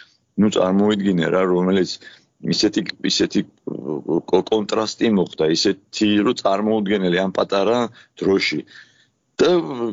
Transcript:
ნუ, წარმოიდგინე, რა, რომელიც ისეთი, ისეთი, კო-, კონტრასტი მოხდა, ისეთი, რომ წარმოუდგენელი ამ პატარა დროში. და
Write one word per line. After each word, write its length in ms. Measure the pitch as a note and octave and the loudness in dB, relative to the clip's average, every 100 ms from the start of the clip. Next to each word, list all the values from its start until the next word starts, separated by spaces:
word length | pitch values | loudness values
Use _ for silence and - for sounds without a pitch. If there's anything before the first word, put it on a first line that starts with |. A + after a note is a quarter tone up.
| - _ _ - | -20 _ _ 0
ნუ, 100 | G#2 | 0
წარმოიდგინე, 760 | F#2+ F#2 G2 G#2 G#2 G2 F2+ D#2+ | 2 2 2 2 2 0 0 0
რა, 140 | F2+ | 0
რომელიც 480 | F#2+ F2+ F2+ F#2+ F2 - - - _ _ | 2 2 2 0 0 -6 -16 -20 _ _
ისეთი, 400 | - - G#2 C4 F2 - | -4 0 0 0 -6 -6
ისეთი, 440 | G2+ - - G#2 - _ - - C2+ D2 - E2 | -4 -2 0 -2 -4 _ -12 -10 -8 -8 -2 -4
კო-, 220 | - F#2 | 0 0
კონტრასტი 680 | F#2 A2 G2+ G#2+ G#2+ - A#2 | 2 -2 0 -2 -4 -2 2
მოხდა, 360 | G2+ D#2+ - D#2 | 2 0 -2 0
ისეთი, 600 | E2 G2+ F#2+ _ - G#2+ G#2 | 2 0 -2 _ -2 2 2
რომ 180 | G2+ - | 2 0
წარმოუდგენელი 840 | G2+ G2 G#2+ A2 G2 G#2 F#2 F2 | 0 0 0 0 0 0 0 0
ამ 120 | F#2+ | 0
პატარა 480 | F#2 G2 G2 G2 A#2+ A2+ - - | -2 -2 0 2 0 -2 -8 -20
დროში. 520 | - F2 G2 - D2+ - - - _ _ _ _ - | -4 0 2 0 -4 -8 -20 -20 _ _ _ _ 0
და 100 | C#3+ F3+ D#3+ B2+ A#2 | 2 2 0 -6 -6